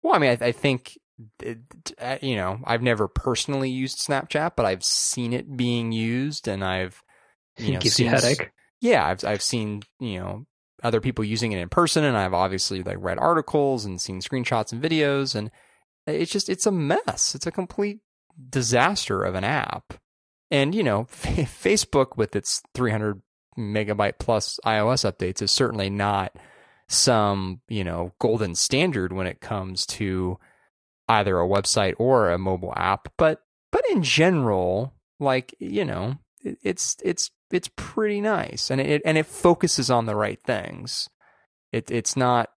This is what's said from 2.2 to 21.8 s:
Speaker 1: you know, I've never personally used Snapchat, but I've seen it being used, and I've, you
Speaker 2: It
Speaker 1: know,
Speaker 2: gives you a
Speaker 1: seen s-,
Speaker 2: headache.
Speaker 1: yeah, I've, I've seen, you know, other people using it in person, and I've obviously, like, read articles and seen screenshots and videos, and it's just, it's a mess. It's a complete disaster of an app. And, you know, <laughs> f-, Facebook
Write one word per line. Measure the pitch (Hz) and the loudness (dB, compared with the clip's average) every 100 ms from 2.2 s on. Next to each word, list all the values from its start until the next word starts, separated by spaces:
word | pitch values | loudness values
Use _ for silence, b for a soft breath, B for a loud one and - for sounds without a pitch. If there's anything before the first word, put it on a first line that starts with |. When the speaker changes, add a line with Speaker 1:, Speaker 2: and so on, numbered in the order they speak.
Speaker 1:
you | 135 110 | -2 -2
know, | 92 101 | -2 -4
I've | 127 117 | 0 2
never | 123 110 101 | 2 2 2
personally | - 135 117 - 139 135 | 0 0 -2 -2 -2 -2
used | 131 131 - | -2 -4 -4
Snapchat, | - 139 156 151 165 | -2 -2 -2 -2 0
but | - 107 | 0 0
I've | 95 | 0
seen | - - - - 120 | 0 0 0 -2 -2
it | 123 - 131 | -4 -6 -2
being | 120 120 117 | 0 0 0
used, | 113 113 120 143 143 - | -2 0 -2 -4 -4 -6
and | 98 | -4
I've, | 95 92 92 - b b b b _ - | -2 -2 -4 -8 b b b b _ -6
you | 107 | -4
Speaker 2:
It | |
Speaker 1:
know, | - | 0
Speaker 2:
gives | - - | 2 2
you | 120 | 4
a | |
Speaker 1:
seen | |
s-, | 131 | 4
Speaker 2:
headache. | - 147 - _ _ _ | 4 0 -4 _ _ _
Speaker 1:
yeah, | 240 147 | 2 4
I've, | 78 95 | 2 -2
I've | - 104 | -2 -2
seen, | - 120 107 104 - _ | -2 -2 -4 -6 -10 _
you | 123 92 | -8 -6
know, | 92 98 143 _ _ _ | -8 -10 -14 _ _ _
other | 117 113 | 0 0
people | 127 117 | 0 -2
using | 107 110 117 | -2 0 -2
it | 95 | -2
in | 87 | 0
person, | - 170 160 | 2 4 4
and | 147 113 | 2 2
I've | 92 | 2
obviously, | 90 92 95 - 95 | 2 0 0 -4 -4
like, | 92 95 | -6 -6
read | 92 90 | -4 0
articles | 160 170 - 151 139 127 | 2 2 2 0 2 0
and | 104 90 | -4 -8
seen | - 92 | -6 -8
screenshots | - 131 117 117 107 | -6 -4 -2 -2 -2
and | 117 | -4
videos, | 156 156 147 139 131 | -2 0 2 0 -2
and | 110 107 b b b b _ - | -4 -6 b b b b _ -6
it's | 156 165 | -4 -2
just, | 202 - | -2 -2
it's | 190 214 | 0 2
a | |
mess. | 185 143 196 - - - | 2 2 2 0 -2 -2
It's | 139 170 | -2 -6
a | |
complete | - 185 - 208 208 _ _ _ - 127 | -4 -4 -2 -2 -4 _ _ _ -20 -4
disaster | 131 117 120 151 202 - 95 | -2 2 4 4 2 -2 -2
of | 95 | -2
an | 92 | -2
app. | 98 147 - - _ - _ _ _ _ _ | -2 -2 -4 -8 _ -20 _ _ _ _ _
And, | 143 139 | 2 2
you | 208 | 2
know, | 151 101 | 2 2
<laughs> | 117 | -2
f-, | - - 175 143 - | -8 -2 0 -2 0
Facebook | 185 208 | 2 2